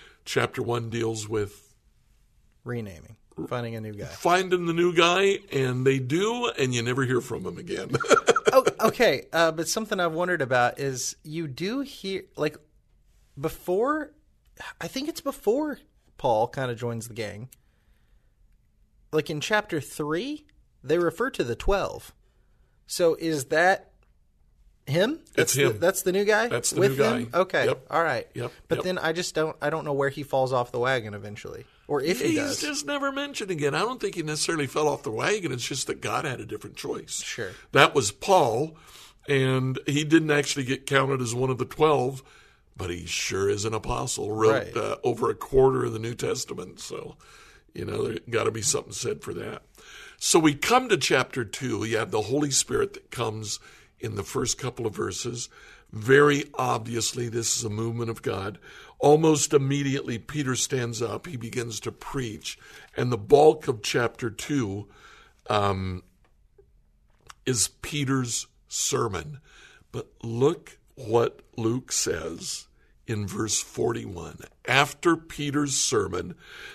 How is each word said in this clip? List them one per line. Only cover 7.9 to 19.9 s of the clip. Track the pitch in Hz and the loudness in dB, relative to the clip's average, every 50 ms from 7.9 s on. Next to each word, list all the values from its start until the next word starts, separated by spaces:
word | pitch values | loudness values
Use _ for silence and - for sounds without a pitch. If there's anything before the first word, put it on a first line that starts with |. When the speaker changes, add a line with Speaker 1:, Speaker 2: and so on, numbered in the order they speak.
| - | -2
Speaker 1:
<laughs> | - - - - 1077 - - - - - - | -2 4 4 4 6 6 4 2 4 2 4
Speaker 2:
Oh, | - 262 262 190 - - | 6 6 6 4 2 2
okay, | - - - - 240 196 143 117 - - - | 2 0 4 4 4 4 4 2 -2 -2 2
uh, | 165 170 160 156 | 2 2 2 2
but | 160 160 - | 0 -4 -4
something | - 220 220 214 214 190 | -4 -4 -4 -2 -2 0
I've | 180 170 160 | 0 0 0
wondered | 160 175 180 180 156 | 0 0 0 0 0
about | 139 120 131 123 120 120 - - | 0 2 4 4 4 4 2 0
is | 139 139 131 120 120 - - - - | -4 -4 -4 -4 -6 -8 -8 -10 -12
you | 156 151 165 165 | -10 -8 -6 -6
do | 147 123 127 170 196 240 277 | -6 -6 -6 -6 -4 -4 -4
hear, | 277 - - - - 196 190 - - - _ | -6 -8 -10 -10 -8 -8 -6 -8 -8 -10 _
like, | 139 147 151 - - - _ _ _ _ _ _ _ _ _ _ _ _ _ _ 139 | -2 -2 -2 -2 -6 -12 _ _ _ _ _ _ _ _ _ _ _ _ _ _ -6
before, | 143 156 - - - - 180 196 233 277 302 311 294 - - _ _ _ _ _ _ _ _ - - - - - | -6 -6 -6 -6 -4 -2 0 2 2 2 0 -2 -4 -8 -12 _ _ _ _ _ _ _ _ -18 -18 -16 -12 -12
I | 165 170 | -12 -8
think | - 269 - | -8 -6 -6
it's | - 330 - | -6 -8 -6
before | - - - - - 208 226 285 311 302 254 - - _ _ _ _ _ _ | -8 -8 -8 -2 0 0 2 2 0 -2 -4 -8 -12 _ _ _ _ _ _
Paul | - - 131 113 107 117 120 | -4 0 2 2 2 2 0
kinda | - 139 131 123 120 | -2 -4 -4 -4 -4
joins | 113 120 120 117 113 110 117 | -4 -6 -6 -6 -6 -8 -10
the | 107 | -8
gang. | 113 110 101 95 101 123 131 - _ _ _ _ _ _ _ _ _ _ _ _ _ _ _ _ _ _ _ _ _ _ _ _ _ _ _ _ _ _ _ - | -8 -8 -8 -8 -12 -14 -16 -18 _ _ _ _ _ _ _ _ _ _ _ _ _ _ _ _ _ _ _ _ _ _ _ _ _ _ _ _ _ _ _ -2
Like, | 156 147 - | -2 0 0
in | 160 147 135 | -4 -6 -2
chapter | - 214 214 208 - 175 151 131 | 0 2 0 0 0 -4 -4 -4
three, | - | -6